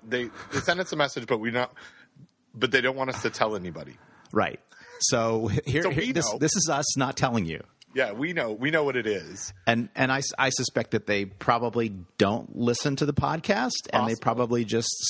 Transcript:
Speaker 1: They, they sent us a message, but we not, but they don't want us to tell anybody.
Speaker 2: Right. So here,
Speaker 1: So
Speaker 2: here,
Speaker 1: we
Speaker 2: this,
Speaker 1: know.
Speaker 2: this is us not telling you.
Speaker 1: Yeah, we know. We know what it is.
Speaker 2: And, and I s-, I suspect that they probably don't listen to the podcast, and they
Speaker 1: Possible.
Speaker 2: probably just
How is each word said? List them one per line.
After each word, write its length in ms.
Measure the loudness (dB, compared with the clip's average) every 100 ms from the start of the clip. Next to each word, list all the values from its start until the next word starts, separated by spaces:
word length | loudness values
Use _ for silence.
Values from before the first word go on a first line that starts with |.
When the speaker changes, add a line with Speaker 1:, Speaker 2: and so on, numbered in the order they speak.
| -4
Speaker 1:
They, 220 | -4 -4 -10 -6
they 80 | -2
sent 200 | 0 0
us 120 | -2
a 40 | 0
message, 300 | 0 -2 -2
but 140 | 0
we 100 | 0
not, 240 | -2 -2 -6 -20 -20 -20 -20 -20 _ _
but 160 | -2 2
they 100 | 4
don't 140 | 2 0
want 140 | -4
us 140 | -2
to 80 | -4
tell 240 | 0 0 0
anybody. 420 | -6 -10 -14 -18 -20 -20 -2
Speaker 2:
Right. 280 | 0 0 -4 _ -20 -20 -4
So 480 | 0 2 2 0 0 -2 0
here, 160 | 0
Speaker 1:
So 60 | 0
Speaker 2:
here, 140 | 0 0
Speaker 1:
we 60 |
Speaker 2:
this, 200 | 0 -2
Speaker 1:
know. 60 | 0
Speaker 2:
this 180 | 0 2
is 140 | 2
us 240 | 0 0 0
not 220 | -2 4
telling 280 | 4 4 0
you. 180 | -6 -12 _ -6 0
Speaker 1:
Yeah, 160 | 0
we 200 | 0 -2
know. 180 | -2 -2
We 160 | -2 2
know 120 | 2
what 120 | 2 2
it 100 | 0
is. 460 | -2 -4 -12 -14 -2 0
Speaker 2:
And, 220 | 2 0 -2
and 160 | 0
I 80 | 0
s-, 140 | -2 0
I 120 | 0
suspect 420 | 0 0 -2 0
that 140 | -2 0
they 180 | 0 0
probably 640 | -2 0 2 0 0 -2 -4 -12 2
don't 360 | 2 2 -4 -2
listen 400 | 0 2 -2 0
to 80 | 0
the 60 |
podcast, 580 | 0 0 -2 0 0 0 -4 -2
and 120 | 0 2
they 60 |
Speaker 1:
Possible. 80 | 0
Speaker 2:
probably 440 | 0 0 0 0 2
just 240 | 0 0 -2